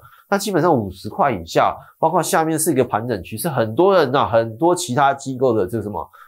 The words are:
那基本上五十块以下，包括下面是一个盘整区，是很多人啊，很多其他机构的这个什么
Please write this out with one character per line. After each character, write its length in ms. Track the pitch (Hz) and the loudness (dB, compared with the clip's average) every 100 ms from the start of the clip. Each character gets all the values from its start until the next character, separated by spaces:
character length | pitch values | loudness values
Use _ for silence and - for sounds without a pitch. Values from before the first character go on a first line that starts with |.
| - _ - | -10 _ -4
那 80 | 196 | -4
基 140 | 202 | 0
本 100 | 185 | 0
上 100 | 175 | 2
五 200 | 143 98 | 2 0
十 180 | 90 107 | -8 -10
块 220 | - 147 | -2 -2
以 120 | 104 | -2
下， 320 | 82 151 107 - - - | -4 0 0 -2 -12 -4
包 80 | 160 | 0
括 140 | 175 | 0
下 240 | 156 180 160 | 0 0 0
面 120 | 156 | 0
是 140 | 175 | 0
一 40 | 135 | 0
个 80 | |
盘 240 | 120 107 120 | 0 0 -2
整 160 | 104 | -6
区， 120 | 85 110 | -6 -8
是 140 | 175 | -4
很 240 | 135 110 | -2 -2
多 220 | 113 185 190 | 2 4 4
人 200 | 139 135 | 2 2
啊， 120 | 110 | 2
很 280 | 117 113 107 | 2 0 0
多 180 | 165 175 | 0 2
其 180 | - | 0
他 180 | 127 139 | 2 2
机 240 | 139 - 127 | 0 -6 0
构 160 | 131 | 2
的 120 | 117 92 | 2 0
这 120 | 113 | -4
个 60 | |
什 60 | 101 | -6
么 180 | 92 76 - | -8 -10 -16